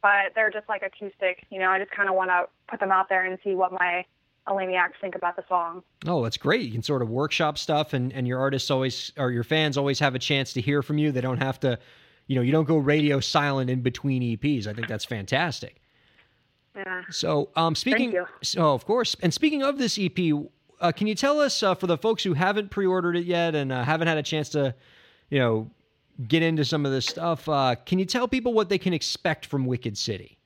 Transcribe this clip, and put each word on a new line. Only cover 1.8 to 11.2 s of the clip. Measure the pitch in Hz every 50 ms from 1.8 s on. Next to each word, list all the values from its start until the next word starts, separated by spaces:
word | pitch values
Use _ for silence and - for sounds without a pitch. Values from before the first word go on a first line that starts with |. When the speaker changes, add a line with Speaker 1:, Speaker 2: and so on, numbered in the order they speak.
Speaker 1:
just | 196 190
kinda | - - 202 196 185
wanna | 190 185 185 180 180 175 - _ _ _ -
put | 226 220
them | 208 190 190
out | 185 185 -
there | 196 185 185
and | 185 185 185 _
see | 202 190
what | 185 190 180 185
my | 185 180 180 175 180 180 _ _ _ _ _ _ _ _
Alaniacs | - 196 196 190 185 185 185 175 175 - -
think | - 190 180
about | 185 175 175 175
the | - 180 _
song. | 185 180 170 170 165 185 - _ _ _ -
Speaker 2:
Oh, | 156 175 160 120
that's | 113 -
great. | - - 139 180 247
You | 214 120
can | 110 117 107
sort | - 147 131 123
of | 110
workshop | 113 127 143 151 - - 165 151 147 139
stuff, | - - 156 147 151 151 -
and, | 131 123 131 131
and | 135 127 123
your | 123 127
artists | 135 139 135 131 - -
always, | 143 131 131 131 117 - - - -
or | - 139 127 123
your | 117 117
fans | - 156 156 156 151 135
always | 143 139 139 135 -
have | 151 139 123
a | 127
chance | - - 151 135 135 - -
to | 131
hear | 113 143 143 147 131
from | - 151 151
you. | 151 151
They | 139 127